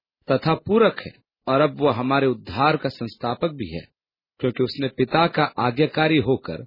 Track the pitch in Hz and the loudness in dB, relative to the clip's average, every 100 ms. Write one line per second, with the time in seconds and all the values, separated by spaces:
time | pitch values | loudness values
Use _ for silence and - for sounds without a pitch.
0 | _ _ - 131 160 160 - 214 208 - | _ _ -2 0 0 -2 2 4 4 2
1 | - - _ _ - 135 151 135 143 123 | -10 -20 _ _ 0 2 2 2 0 2
2 | 127 139 135 113 107 - 147 151 135 - | 0 2 2 0 -6 0 0 0 -4 -8
3 | 117 - 120 120 170 143 92 82 - _ | -10 -8 -8 -4 -6 -6 -10 -10 -12 _
4 | _ _ _ _ 131 120 127 - 135 - | _ _ _ _ -4 -2 -4 -2 -4 -2
5 | 127 156 170 - 147 - 123 120 151 - | 0 2 2 2 -2 0 -2 2 0 2
6 | 156 156 120 127 - 80 | 2 2 2 -2 -4 -10